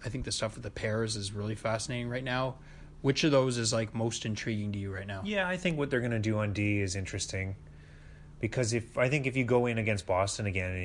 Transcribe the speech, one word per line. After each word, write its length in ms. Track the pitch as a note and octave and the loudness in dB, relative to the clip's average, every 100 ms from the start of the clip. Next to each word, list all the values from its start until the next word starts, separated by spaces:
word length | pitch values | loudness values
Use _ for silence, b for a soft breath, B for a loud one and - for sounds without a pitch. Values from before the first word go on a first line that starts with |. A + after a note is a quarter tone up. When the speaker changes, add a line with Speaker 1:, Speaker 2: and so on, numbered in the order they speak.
Speaker 1:
I 40 | - | -6
think 160 | B2+ | -4
the 80 | A#2 | -4
stuff 220 | G#2+ A2 | -2 -4
with 100 | - | -4
the 60 | A2 | -10
pairs 420 | - A2+ A2 A2+ | -4 -2 0 0
is 180 | A2 G2 | -2 -4
really 220 | G#2 G#2 | -4 -4
fascinating 540 | G#2+ A2 A2 - B2 A#2+ | -2 -2 -2 -2 -4 -4
right 160 | B2 | -4
now. 320 | C3 B2+ C3 B2+ B B B - | -2 0 0 -4 B B B -2
Which 200 | C3+ C3+ | 2 4
of 80 | D#3+ | 6
those 280 | C#3 C3 A#2+ | 6 6 2
is, 140 | A2+ | 2
like, 220 | A2+ A2 | 2 0
most 320 | A2+ A#2 A2+ - | 0 0 0 -2
intriguing 460 | G#2 - A2 G#2 | -2 -2 -2 0
to 60 | G2+ | -2
you 140 | G2 | -4
right 140 | F#2+ G2+ | -6 -6
now? 160 | G2 | -6
Speaker 2:
Yeah, 220 | G3 G#3 F3+ | -2 0 0
I 80 | F3+ | 2
think 220 | F3+ D#3 | 0 0
what 100 | C#3 | 2
they're 120 | C3 | 2
gonna 180 | A#2+ A2+ | 2 2
do 200 | G#2+ G#2+ | 2 2
on 140 | G#2+ | 0
D 280 | G2+ G#2 G#2 | 2 2 2
is 160 | G2 G2 | 0 -2
interesting. 580 | F#2+ G2+ - G2 F#2+ G2 - B B B B B B B | -4 -4 -4 -4 -6 -8 -12 B B B B B B B
Because 320 | A2+ - A#2 | -2 0 0
if, 260 | A#2 A2 - | 0 -2 0
I 100 | B2+ | 2
think 180 | D3+ C3 | 2 0
if 100 | B2+ | 0
you 80 | |
go 220 | A#2+ B2 A#2+ | 4 6 4
in 120 | A2+ | 2
against 260 | G#2+ G#2 | 2 0
Boston 420 | - F2+ G2 - G#2 | 2 2 2 0 -2
again 260 | F#2+ F#2 | 0 -2
and 120 | F2+ | -2